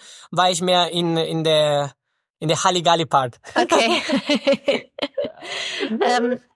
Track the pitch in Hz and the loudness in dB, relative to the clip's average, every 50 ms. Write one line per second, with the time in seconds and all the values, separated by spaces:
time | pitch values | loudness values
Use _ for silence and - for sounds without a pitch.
0 | - - - - - - - 165 180 185 185 160 180 180 180 180 175 165 165 175 | -6 -16 -20 -20 -18 -6 0 2 2 2 2 0 0 2 2 2 2 0 0 -2
1 | 175 170 165 165 160 151 165 160 156 160 156 151 151 147 147 143 143 139 - _ | 0 0 0 0 -2 -2 -2 -2 0 2 2 2 2 2 2 0 -2 -4 -8 _
2 | _ _ _ _ _ _ _ - 165 156 165 - - 190 180 180 160 170 170 165 | _ _ _ _ _ _ _ -6 -2 -2 0 2 2 0 0 2 2 2 2 2
3 | 160 - - 139 127 123 - - - - - 320 359 - 339 285 226 226 339 302 | 2 0 0 0 0 0 -6 -12 -14 -6 -2 -2 0 2 2 2 2 2 0 -2
4 | - - 294 214 - - 294 226 - 277 277 - - - 262 - - _ _ - | -2 -2 -2 -2 0 0 -2 0 0 0 0 0 0 -2 -2 -2 -4 _ _ -8
5 | - - - - 587 - - - - - - - - - - - - - 220 233 | -8 -8 -6 -6 -8 -8 -8 -14 -14 -12 -10 -10 -8 -8 -8 -6 -6 -4 -2 0
6 | 330 240 247 247 240 247 247 240 _ _ _ | 0 2 2 2 0 0 -2 -4 _ _ _